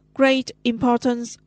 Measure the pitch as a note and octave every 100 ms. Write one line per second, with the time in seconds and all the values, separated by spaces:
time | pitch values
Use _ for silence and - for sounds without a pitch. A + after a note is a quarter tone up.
0 | _ - C4+ C4 - - B3 A3+ B3 A#3+
1 | B3+ A#3+ A#3+ -